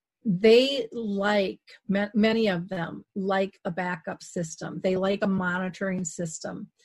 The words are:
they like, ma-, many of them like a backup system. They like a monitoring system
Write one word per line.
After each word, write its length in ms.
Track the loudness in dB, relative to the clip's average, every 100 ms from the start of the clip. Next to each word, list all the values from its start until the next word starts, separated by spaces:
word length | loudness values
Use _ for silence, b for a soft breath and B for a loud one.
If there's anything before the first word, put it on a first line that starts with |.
| _ _
they 640 | -2 4 8 8 6 0 -6
like, 680 | -6 -4 -2 2 2 0 -4 -18 -16 -2
ma-, 220 | -2 0
many 340 | 2 4 4 2
of 220 | 0 -4
them 340 | -6 -6 -10 -10 -6
like 420 | 0 0 0 -4 -6
a 60 |
backup 500 | -4 -4 -4 -8 -10
system. 580 | -8 -6 -6 -8 -10 -2
They 120 | 0 2
like 280 | 0 2
a 40 | 2
monitoring 760 | 2 0 -2 -4 -4 -4 -2 -4
system 640 | -6 -8 -8 -10 -10 -14 _